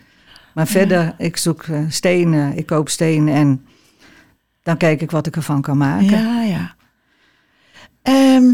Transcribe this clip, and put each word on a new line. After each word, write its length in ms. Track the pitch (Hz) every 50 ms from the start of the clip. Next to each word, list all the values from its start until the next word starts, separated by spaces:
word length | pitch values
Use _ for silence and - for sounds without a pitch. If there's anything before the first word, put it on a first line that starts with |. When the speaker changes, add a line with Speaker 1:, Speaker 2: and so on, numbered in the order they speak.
| _ _ _ _ _ _ - - _ _ -
Speaker 1:
Maar 120 | 156 160
Speaker 2:
Ja. 60 | -
Speaker 1:
verder, 440 | - 190 196 202 190 175 170 165 - -
ik 200 | 170 170 165 -
zoek, 260 | - 170 160 - -
eh, 160 | - 160 147 151 156
stenen, 680 | 143 - - 185 180 180 175 170 160 151 143 143 147 165
ik 80 | 156
koop 240 | - 170 151 156 156
stenen 440 | - - 170 165 160 156 151 151 151
en 320 | 147 151 143 135 131 - _ _ _ _ _ _ _ _ - - _ _ _ _ _ _ _ _ _ -
dan 140 | 165 165 165
kijk 240 | 180 160 156 135
ik 100 | 165 151
wat 160 | - 151 151 160
ik 80 | -
ervan 260 | 165 147 - 147 139
kan 160 | 139 - 143 139
maken. 280 | 143 135 160 185 202 196
Speaker 2:
Ja, 320 | 208 220 220 226 240 233
ja. 340 | 233 214 175 165 175 175 - _ _ _ _ _ _ _ _ _ _ _ _ _ _ _ _ _ _ _ _ - - - _ _
Ehm, 420 | - - 262 269 269 262 262 262 254 254